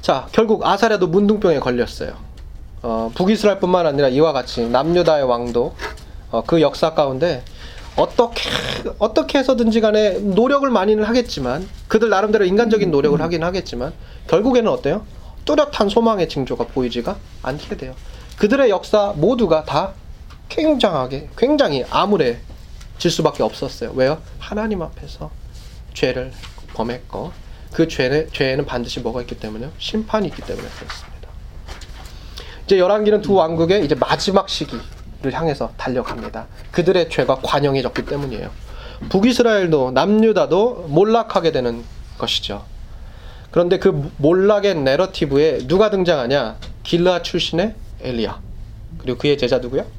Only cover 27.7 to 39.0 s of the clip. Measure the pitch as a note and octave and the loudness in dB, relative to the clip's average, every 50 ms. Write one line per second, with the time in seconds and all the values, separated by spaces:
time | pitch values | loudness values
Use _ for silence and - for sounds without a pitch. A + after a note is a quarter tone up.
27.7 | - - E3+ E3 - - C3+ B2+ C3+ D3+ D#3+ - - - C#3+ C3 C3 C3+ B2+ - | 0 0 0 0 2 0 0 2 2 0 0 -2 -2 -2 0 0 0 -2 -2 -4
28.7 | C3 B2 A#2+ A2+ - - B2 A2+ A#2 B2+ A#2+ - A#2+ A2 - A2 G#2+ A2 A#2+ C#3+ | -4 -6 -6 -6 -8 -6 -6 -4 -4 -6 -6 -8 -10 -10 -10 -10 -10 -10 -10 -12
29.7 | E3 - - - - G#3+ A3 - - A3 G3+ D#3+ - - - - B2+ - - A#2 | -12 -10 -10 -6 -4 -4 -4 -2 -2 0 0 -2 -6 -8 -10 -10 -10 -10 -10 -12
30.7 | - - - - - - - - - - - - - - - - - - - - | -12 -14 -12 -12 -12 -14 -14 -16 -16 -16 -16 -16 -16 -16 -16 -16 -16 -16 -14 -14
31.7 | - - - - - - - - - - - - - - - - - - - - | -14 -14 -14 -16 -16 -16 -16 -16 -16 -16 -16 -14 -16 -14 -14 -14 -14 -14 0 2
32.7 | G3 F#3+ F3+ F3+ G3+ G#3+ G#3+ G#3 G#3 G#3 G#3 D3 G3 F#3+ E3 D#3+ E3+ E3 E3 E3 | 4 4 6 4 4 4 4 4 2 2 2 4 4 4 4 4 2 0 2 4
33.7 | F#3+ G#3 E3+ C#3 D3+ C3 - - D3 D3 - - F#3+ G3 F#3+ - - - D#3 C#3+ | 4 2 2 2 2 0 2 0 0 0 0 2 2 2 2 2 -4 -6 -6 -6
34.7 | - A#2 - - - - - - - - - C#3 B2+ - D#3+ E3 C#3+ - B2 A2 | -8 -12 -12 -12 -16 -16 -16 -16 -16 -6 -6 -4 -4 -2 -2 -2 -2 -2 -4 -8
35.7 | - - - C3+ B2 B2+ A2+ - - A#2+ A2 A2 - A2 A2+ - - - - - | -6 -6 -6 -4 -2 -2 -4 -4 -8 -8 -10 -10 -10 -12 -12 -12 -16 -18 -16 -4
36.7 | - - F3 D#3+ G3 F#3 E3+ E3 - - C3+ A#2+ C3+ C3 - - - D3 C#3 C#3+ | -2 0 2 4 4 4 2 0 0 0 2 2 2 0 0 0 0 2 2 2
37.7 | C3+ C3+ B2 A#2+ - - A#2 - C#3+ C#3+ C#3+ C3+ A#2+ G#2 - - - - - - | 2 2 0 -2 -2 -4 -6 -4 -4 -6 -6 -6 -6 -8 -8 -10 -10 -14 -14 -14
38.7 | - - - - - - | -14 -14 -14 -14 -14 -12